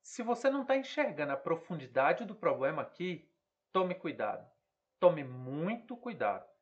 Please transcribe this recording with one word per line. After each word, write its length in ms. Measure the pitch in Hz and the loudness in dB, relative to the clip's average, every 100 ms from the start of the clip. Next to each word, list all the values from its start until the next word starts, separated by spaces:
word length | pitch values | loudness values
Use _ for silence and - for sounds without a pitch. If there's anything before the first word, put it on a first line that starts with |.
Se 200 | - - | -14 -8
você 280 | 226 233 277 | -2 2 2
não 140 | 277 | 2
tá 120 | 262 269 | 2 0
enxergando 560 | 262 - 269 151 143 | 0 -2 -2 0 -2
a 40 | 139 | -2
profundidade 880 | - 165 - 165 127 131 139 170 | -2 -2 -2 -8 -2 2 4 2
do 100 | 220 | -2
problema 480 | 185 170 131 135 156 | -2 0 2 0 -2
aqui, 480 | 123 - 180 170 _ _ _ _ _ | -8 -6 -6 -6 _ _ _ _ _
tome 240 | 190 185 | 2 2
cuidado. 500 | 175 139 117 107 - - _ _ _ _ _ | -2 -6 -4 -4 -4 -12 _ _ _ _ _
Tome 240 | 180 156 | 6 6
muito 760 | 135 127 127 143 175 233 - 240 | -6 -10 -6 -4 -2 -4 -8 -12
cuidado. 520 | 240 185 107 95 - _ | -10 -2 -2 -2 -8 _